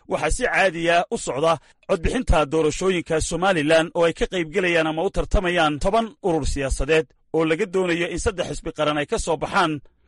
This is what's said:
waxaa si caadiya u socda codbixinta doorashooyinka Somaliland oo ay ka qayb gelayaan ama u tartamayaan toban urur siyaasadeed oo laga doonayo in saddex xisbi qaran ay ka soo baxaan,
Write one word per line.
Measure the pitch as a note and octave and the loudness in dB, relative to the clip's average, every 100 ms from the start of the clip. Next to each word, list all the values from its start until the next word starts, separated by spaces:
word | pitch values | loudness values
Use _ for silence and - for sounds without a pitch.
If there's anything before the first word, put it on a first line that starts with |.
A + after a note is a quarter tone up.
| - | -6
waxaa | E3+ D3 | -4 -2
si | - | -2
caadiya | B3 D#3+ F#3+ E3+ E3 E3+ - | 0 2 2 2 2 2 2
u | A#3 | -4
socda | - B2+ D#3+ D#3+ _ _ - | -4 0 0 0 _ _ -4
codbixinta | F#3+ D#3+ B3+ - F3 D3 | -2 0 0 2 2 4
doorashooyinka | D#3 D#3 - F#3 F3+ - D#3+ | 2 0 0 0 0 0 -2
Somaliland | - E3 F#3+ F3+ D3 D#3+ D#3+ F3 | -2 -2 0 2 4 2 2 0
oo | E3+ | 0
ay | |
ka | D#3+ A#3 | 0 -4
qayb | F#3 D#3+ | -4 -4
gelayaan | F3 F3+ E3+ D#3+ | -2 0 2 0
ama | D#3 | -2
u | F#3+ | -2
tartamayaan | F#3 D#3+ G#3+ F3+ F3 D#3 D3 | -2 0 0 2 2 2 0
toban | F#3+ A3 A3+ - | 0 0 0 -4
urur | G3 D#3+ B2+ | -2 0 0
siyaasadeed | C#3+ C3+ - C3+ D#3+ D3+ _ _ | -2 -2 -2 2 2 0 _ _
oo | D#3+ D#3+ | 0 0
laga | D#3+ F#3+ | 0 -2
doonayo | F#3 F3+ E3+ E3+ | -2 0 0 -2
in | E3+ | -4
saddex | - F3+ D3+ | -4 -4 -6
xisbi | D3 E3 | -8 -8
qaran | - D3+ D3+ | -2 -2 0
ay | C#3+ | -2
ka | A3 | -4
soo | - D#3 | -2 -4
baxaan, | D3+ F#3+ E3+ D3+ - _ | -2 0 0 -2 -10 _